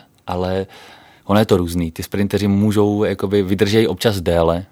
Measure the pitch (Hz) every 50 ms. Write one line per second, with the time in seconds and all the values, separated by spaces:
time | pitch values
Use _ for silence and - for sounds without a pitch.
0 | - _ _ _ _ - 90 90 92 92 92 95 95 - - - - - - -
1 | - - - _ _ - 101 107 110 - 104 90 87 82 85 90 85 80 - -
2 | 95 - - 98 101 98 104 95 104 101 98 98 107 107 98 107 104 104 104 104
3 | 107 90 98 - 107 95 104 104 95 90 101 92 107 98 107 110 113 - 95 -
4 | - 113 101 95 82 87 85 85 82 85 85 90 98 -